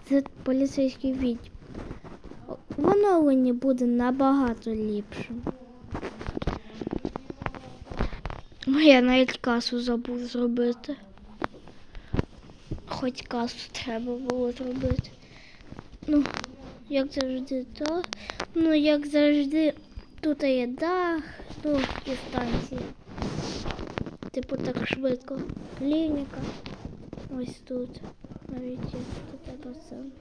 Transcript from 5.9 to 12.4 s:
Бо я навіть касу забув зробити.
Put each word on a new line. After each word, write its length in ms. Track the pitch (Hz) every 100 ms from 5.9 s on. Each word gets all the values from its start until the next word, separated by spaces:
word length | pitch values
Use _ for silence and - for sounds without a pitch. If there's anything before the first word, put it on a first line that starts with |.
| - - - - - - - 220 220 - - - - - - - - - - - - - - - - - - -
Бо 140 | 269
я 200 | 311 262
навіть 360 | 247 254 254 -
касу 440 | - 240 233 240
забув 380 | 247 233 240 240
зробити. 800 | 240 240 240 240 240 240 - 285 - - - 214 - - - - - - - - - -